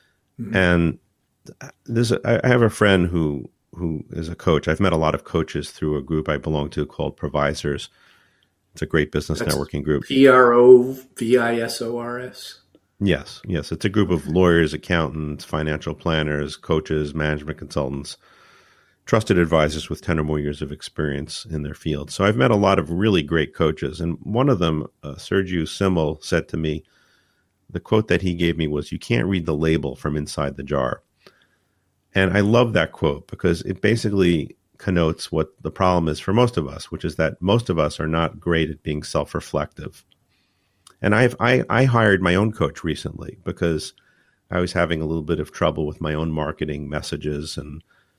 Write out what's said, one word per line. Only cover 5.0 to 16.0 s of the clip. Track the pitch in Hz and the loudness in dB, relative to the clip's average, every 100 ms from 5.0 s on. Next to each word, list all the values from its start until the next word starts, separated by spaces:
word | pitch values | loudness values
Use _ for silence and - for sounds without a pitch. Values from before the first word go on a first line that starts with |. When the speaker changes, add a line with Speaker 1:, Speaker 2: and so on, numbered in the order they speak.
| 78 | 0
Speaker 2:
of | 76 | -2
coaches | - 85 80 73 71 | -2 -2 -2 -6 -8
through | - 78 73 | -6 -4 -4
a | |
group | 67 78 78 | -2 -2 -2
I | 73 | -2
belong | 78 78 73 | -2 -2 -2
to | - 71 | -4 -6
called | - 73 - | -6 -8 -6
Provisors. | 73 73 71 - 73 69 - _ _ _ _ _ _ _ _ | -4 -2 -2 -2 -4 -6 -8 _ _ _ _ _ _ _ _
It's | - | -10
a | - | -2
great | 82 73 | 0 0
business | 76 - 73 | -2 -2 -2
Speaker 1:
That's | - | -2
Speaker 2:
networking | 69 73 73 | -4 -4 -4
group. | 73 73 | -2 -2
Speaker 1:
P | - 135 135 | 0 6 8
R | 127 123 | 8 6
O | 120 123 127 127 131 - - | 8 10 10 8 -6 -12 -6
V | 117 123 | 2 2
I | 117 120 | 2 -2
S | 113 - | -4 -6
O | 117 120 | -6 -6
R | 120 123 | -8 -10
S? | 127 - - - _ _ _ - | -12 -16 -20 -20 _ _ _ -2
Speaker 2:
Yes, | 101 69 - - | 0 0 -2 -14
yes. | - 85 - | -6 -6 -4
It's | - | -4
a | 98 | -2
group | 101 90 | 0 2
of | 85 69 | 0 0
lawyers, | 87 90 85 78 | 2 4 4 2
accountants, | 76 - 87 76 78 76 73 | -2 -2 -2 -2 -4 -8 -10
financial | - 78 78 76 80 | -6 -4 -2 -4 -6
planners, | 76 | -6